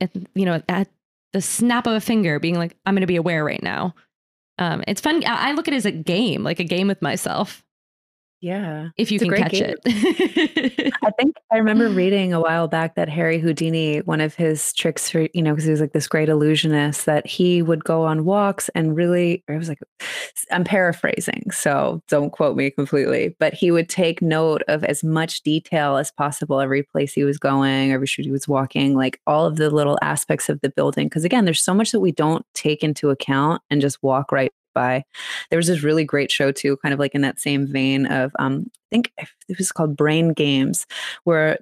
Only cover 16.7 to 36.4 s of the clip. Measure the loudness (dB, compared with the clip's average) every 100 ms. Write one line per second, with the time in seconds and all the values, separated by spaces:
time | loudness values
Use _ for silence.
16.7 | 2 0 -2 0 0 0 0 2 2 2
17.7 | 0 0 0 2 0 2 2 0 -2 -6
18.7 | -2 0 0 2 2 0 -2 -4 -6 -6
19.7 | -10 -12 -14 -12 -10 -10 -10 -4 -2 0
20.7 | 2 2 0 -2 -4 -4 -6 -6 -2 0
21.7 | 0 0 -2 0 0 0 0 0 2 -2
22.7 | -2 -2 0 0 0 -2 -2 -2 0 2
23.7 | 2 0 0 0 0 0 2 2 0 0
24.7 | -2 0 -2 0 0 -2 -4 -2 -2 0
25.7 | 0 2 0 -2 -2 -4 -2 -2 0 2
26.7 | 0 -2 -2 -2 0 0 0 0 2 2
27.7 | 2 2 0 -2 -4 -4 -4 0 0 0
28.7 | 0 2 2 0 -2 0 2 2 2 2
29.7 | 2 2 0 0 -2 -2 -2 -2 -2 -2
30.7 | 0 0 0 -2 0 0 2 2 2 2
31.7 | 2 2 2 0 2 2 0 -4 -4 -2
32.7 | 0 0 0 0 0 0 2 2 0 0
33.7 | 0 0 0 0 0 0 0 0 -4 _
34.7 | -2 0 -2 -4 -14 -12 -10 -2 0 2
35.7 | 0 2 2 2 0 0 0